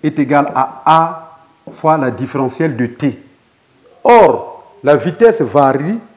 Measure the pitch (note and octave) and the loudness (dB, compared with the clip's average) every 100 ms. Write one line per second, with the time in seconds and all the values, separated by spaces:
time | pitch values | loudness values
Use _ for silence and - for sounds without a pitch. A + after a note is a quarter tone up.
0 | D3+ D3+ C3+ D3 C#3+ C3 C3 - - D#3+ | -4 -4 0 0 0 -4 -4 -4 0 2
1 | E3 - - - _ _ - - D3+ D#3+ | 0 -6 -18 -20 _ _ -20 -6 -2 0
2 | C3 A2+ C3 C#3 B2+ - D#3+ A#2+ A#2+ A#2+ | -2 -6 -8 -6 -6 -4 -6 -4 -6 -4
3 | C#3+ - - _ _ _ _ _ _ _ | -6 -6 -20 _ _ _ _ _ _ _
4 | - A#3+ F3 A2+ - - - _ C#3 D3 | 4 6 6 2 -8 -18 -20 _ 0 0
5 | E3+ E3 A3+ A3+ B2 C#3 C3+ C3+ D3+ A3+ | 0 2 2 2 -2 2 2 0 -4 -8
6 | - | -10